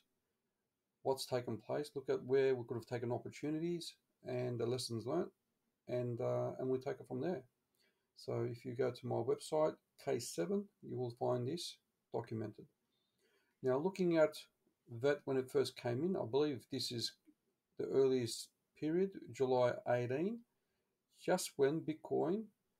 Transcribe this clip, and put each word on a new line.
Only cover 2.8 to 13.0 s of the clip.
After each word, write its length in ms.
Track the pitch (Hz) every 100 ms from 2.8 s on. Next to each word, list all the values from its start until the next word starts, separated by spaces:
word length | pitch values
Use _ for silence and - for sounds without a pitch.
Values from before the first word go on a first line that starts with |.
| -
taken 240 | 120 120
opportunities 840 | 123 - - 147 156 170 170 - - _ _ -
and 340 | 123 123 117
the 60 | 117
lessons 400 | 123 - 113 110
learnt, 240 | 165 - _ _ _ _ _ -
and, 320 | 123 123 117
uh, 340 | 123 123 123 -
and 100 | 131
we 120 | 131
take 200 | 139 131
it 80 | -
from 140 | 127
there. 220 | 160 147 - _ _ _ _ _ _ -
So 320 | - 120 120
if 160 | 120 131
you 80 |
go 160 | 123 127
to 160 | 123 123
my 120 | 120
website, 580 | 117 - - 156 156 - _ -
case 260 | - 127 -
seven, 380 | - 175 202 202 _
you 160 | - 123
will 140 | 123 120
find 280 | 123 123 123
this 300 | 170 - - _ _ _
documented. 540 | 123 117 113 110 - - _ _ _